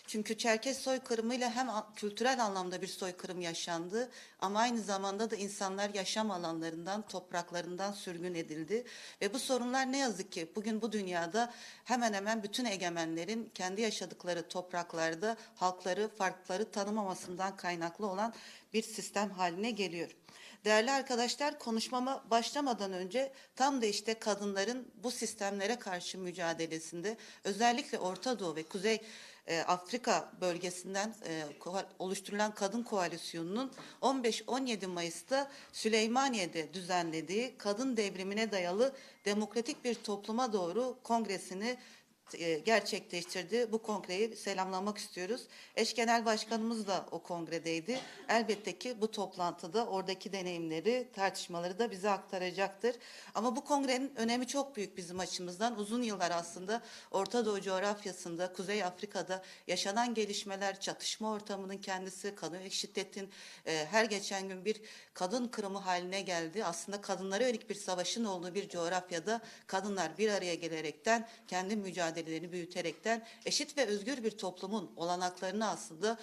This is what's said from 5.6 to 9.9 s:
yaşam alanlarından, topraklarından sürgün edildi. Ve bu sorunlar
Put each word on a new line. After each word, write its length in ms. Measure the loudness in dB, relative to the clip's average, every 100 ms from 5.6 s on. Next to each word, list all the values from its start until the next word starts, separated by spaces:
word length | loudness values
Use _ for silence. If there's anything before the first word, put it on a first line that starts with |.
| -2 0 0
yaşam 380 | 0 0 2 2
alanlarından, 760 | 0 0 -2 -2 -4 -4 -4 -4
topraklarından 840 | -8 -2 -4 -2 -4 -4 -2 -4
sürgün 420 | -4 -6 -4 -4
edildi. 500 | -4 -4 -4 -2 -2 -2 -12 -12 -2
Ve 120 | -2
bu 60 | 0
sorunlar 520 | 0 2 2 2 2